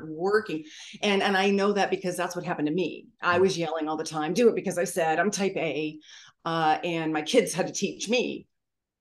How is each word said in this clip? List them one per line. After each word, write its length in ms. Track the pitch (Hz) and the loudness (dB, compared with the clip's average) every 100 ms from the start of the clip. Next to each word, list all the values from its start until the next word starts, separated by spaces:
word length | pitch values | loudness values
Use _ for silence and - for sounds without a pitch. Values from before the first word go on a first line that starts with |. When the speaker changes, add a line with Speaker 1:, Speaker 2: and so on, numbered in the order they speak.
| 156 | -10
Speaker 1:
working. 580 | 156 190 214 208 156 - - - - | -4 2 2 2 -8 -8 -18 -18 -4
And, 220 | 208 196 | 2 2
and 160 | 202 190 | 2 2
I 100 | 196 | 4
know 220 | 196 196 | 4 4
that 160 | 196 185 | 2 2
because 280 | 185 180 175 | 0 -2 -2
that's 180 | 175 180 | -4 -4
what 80 | |
happened 240 | 165 175 151 | -6 -2 0
to 60 | |
me. 320 | 180 160 - - - | 0 -2 -4 -16 -6
I 160 | 175 180 | 0 4
Speaker 2:
Mm. 40 | |
Speaker 1:
was 140 | 190 165 | 2 2
yelling 320 | 160 160 156 | -4 -4 -4
all 80 | 156 | -4
the 80 | |
time, 300 | 160 143 151 | -4 -4 -2
"Do 140 | 175 233 | 4 4
it 40 | |
because 220 | 190 190 170 | 4 -4 -2
I 80 | |
said, 340 | 190 180 160 165 | -2 0 0 2
I'm 120 | 202 | 0
type 260 | 190 196 156 | 0 -2 -2
A." 420 | 160 139 156 156 - - - _ | -4 -2 -6 -8 -20 -20 -20 _
Uh, 340 | 165 165 156 151 | -4 0 2 2
and 260 | 175 165 156 | 0 -2 -2
my 120 | 156 | -2
kids 320 | 151 247 175 | 2 2 2
had 120 | 160 170 | -2 -4
to 40 | |
teach 380 | - 185 - 196 | -2 -6 -6 -2
me 360 | 247 69 - - _ _ _ _ _ | 0 0 -6 -12 _ _ _ _ _